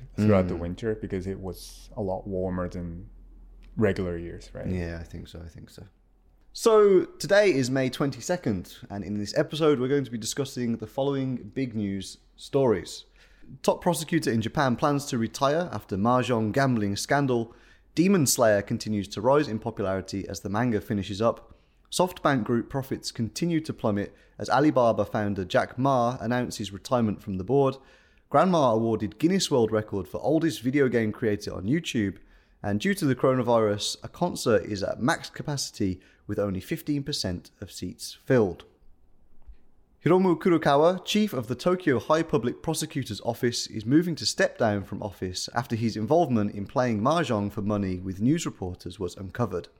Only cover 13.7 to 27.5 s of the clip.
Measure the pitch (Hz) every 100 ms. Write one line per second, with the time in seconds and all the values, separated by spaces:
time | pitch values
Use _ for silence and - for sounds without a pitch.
13.7 | - 180 160 165 165 143 113 110 - 135
14.7 | 117 151 143 139 120 113 - 139 156 175
15.7 | 104 - 95 110 127 117 117 110 101 139
16.7 | 120 101 101 - 143 139 120 117 - -
17.7 | _ _ - 185 196 131 - 113 104 101
18.7 | 113 107 104 95 - 117 143 139 107 120
19.7 | 110 98 95 90 101 - 95 101 104 123
20.7 | 107 - 104 92 95 113 - - - _
21.7 | _ _ - 180 - 156 135 107 117 -
22.7 | 139 131 113 - - 110 - 170 160 156
23.7 | - 117 101 98 - _ - 107 123 151
24.7 | 135 117 104 101 117 101 98 90 127 92
25.7 | - 135 131 120 127 113 123 120 - 98
26.7 | 98 - 123 110 98 - 92 92